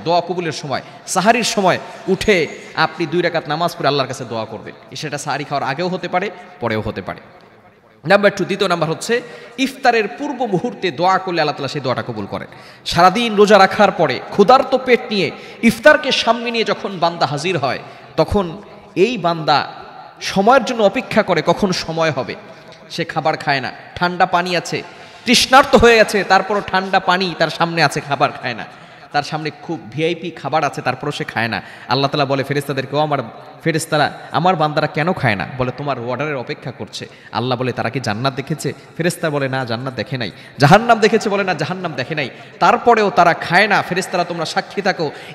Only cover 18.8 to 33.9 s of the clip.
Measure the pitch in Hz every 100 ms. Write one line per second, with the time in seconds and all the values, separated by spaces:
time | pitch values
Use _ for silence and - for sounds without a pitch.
18.8 | - 160 220 240 170 165 151 139 - -
19.8 | - - - - - 190 202 269 220 233
20.8 | 196 254 - 220 190 165 160 170 196 170
21.8 | - 160 160 131 107 - - - - -
22.8 | 160 - 165 160 151 156 151 139 117 -
23.8 | - - 175 180 180 175 180 170 - 131
24.8 | - - - - - 240 - 262 277 240
25.8 | 233 226 208 202 180 190 185 202 196 190
26.8 | 196 190 185 180 185 160 165 - 170 165
27.8 | 143 156 139 135 135 - 123 110 76 -
28.8 | - - - 147 143 156 151 - - 160
29.8 | 110 135 160 170 180 - 139 160 143 151
30.8 | 131 120 147 - 147 113 117 98 - -
31.8 | - 131 139 151 135 139 131 143 143 135
32.8 | 131 143 151 139 113 - - - 165 156
33.8 | -